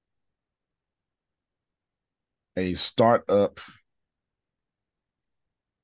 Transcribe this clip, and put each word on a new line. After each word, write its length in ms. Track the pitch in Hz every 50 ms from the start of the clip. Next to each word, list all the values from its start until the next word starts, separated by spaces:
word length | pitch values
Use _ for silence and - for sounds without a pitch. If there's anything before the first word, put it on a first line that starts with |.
| _ _ _ _ _ _ _ _ _ _ _ _ _ _ _ _ _ _ _ _ _ _ _ _ _ _ _ _ _ _ _ _ _ _ _ _ _ _ _ _ _ _ _ _ _ _ _ _ _ _ -
a 200 | 92 95 92 87
startup 840 | 87 - - - - 117 113 120 - - - 95 101 101 - - - - - - - _ _ _ _ _ _ _ _ _ _ _ _ _ _ _ _ _ _ _ _ _ _ _ _ _ _ _ _ _ _ _ _ _ _ _ _ _ _ _ _